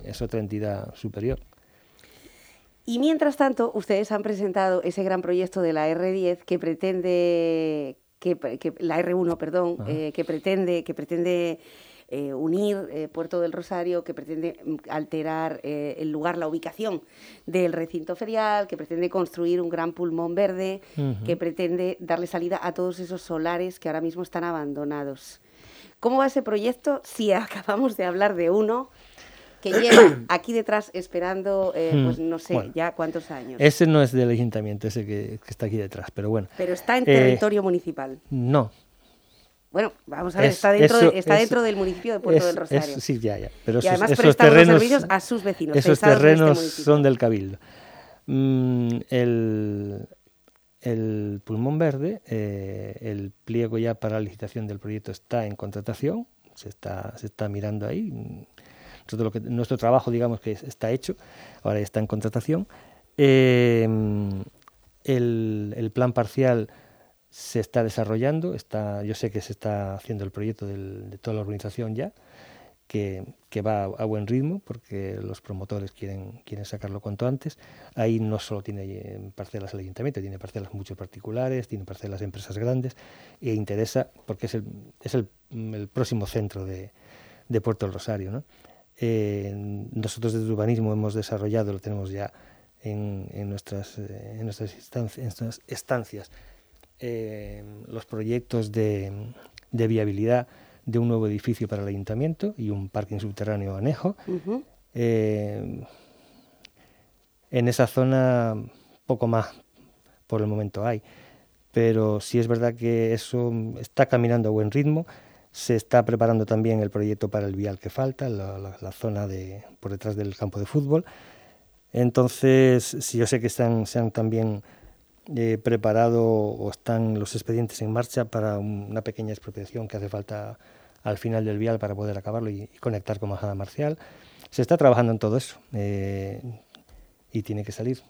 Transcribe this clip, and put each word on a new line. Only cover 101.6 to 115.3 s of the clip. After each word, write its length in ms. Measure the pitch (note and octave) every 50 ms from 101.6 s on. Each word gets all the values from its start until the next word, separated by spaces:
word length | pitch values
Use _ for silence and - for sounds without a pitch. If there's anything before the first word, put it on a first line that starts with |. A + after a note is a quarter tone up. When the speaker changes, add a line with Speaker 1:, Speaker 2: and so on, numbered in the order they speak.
| A#2
Speaker 1:
para 160 | G#2+ G#2+ G2+
el 60 | G2+ G2+
ayuntamiento 640 | G2 G2 F#2+ - G#2+ A#2+ D3 D#3+ E3 - G3+ G#3+ G#3+
y 140 | - A2+ G#2
un 180 | G2+ G2 G2 F#2+
parking 280 | - G#2 G2+ F#2+ G#2 G2
subterráneo 560 | G#2 G2+ G2 - G#2 G#2+ G#2+ G2+ G2 G2 F#2+
anejo. 400 | F#2+ G#2+ D3 C3+ - - F#3+ G3+ - - -
Speaker 2:
Ujú. 340 | F#3 E3+ D3+ F#3+ A3+ C4+ - _ _ _ _ _ _
Speaker 1:
Eh, 880 | B2+ A#2+ A#2 A2+ A2 G#2+ G#2+ G#2+ G#2 G#2 G#2 G#2 G#2 G2 F#2+ - - - - - - _ _ _ _ _ _ _ _ _ _ _ _ _ - _ _ _ _ _ _ _ _ _ _ _ _ _ _ _ _
en 180 | C#3 B2 A#2+ B2
esa 180 | A#2+ - B2
zona 680 | - - C3 B2+ C3 C3 C3 C3 B2+ B2 B2 A#2 A2+ A2 G#2+ A2 A#2 - - _ _ _ _ _
poco 200 | - B2+ A2 A#2+
más 240 | A2+ A2+ A2+ G#2+ - - - _ _ _ _ - _ _ _ _ _ _ _ _
por 160 | _ A2+ G#2+
el 40 | G#2+
momento 400 | G#2+ G#2 G#2+ G#2 G2 - G2 G#2
hay, 160 | A#2+ A2+ G#2+ - - - - - - _ _ _ _ _ _ _ _
pero 480 | _ - A2+ A2+ A2 A2 A2 G#2+ G#2 G2+
sí 180 | - - - A#2+
es 80 | A2+
verdad 280 | A2+ A#2+ A2+ A#2+ A#2 A2+
que 380 | A#2 A#2 A#2 A#2 A2+ A2+ A2+ A2+
eso 380 | G#2+ - - - B2 A#2+ A#2+ A#2 A2+ A2 A2+ A#2 A#2
está 260 | A#2 - _ - C3
caminando 420 | - C3 A#2+ A#2+ A#2 A#2+ A#2 A2 G#2+
a 40 |
buen 180 | G#2+ G#2+ G#2+ G#2
ritmo. 360 | G#2+ C#3+ C#3+ D3+ D3+ D#3+ E3+ - - - - -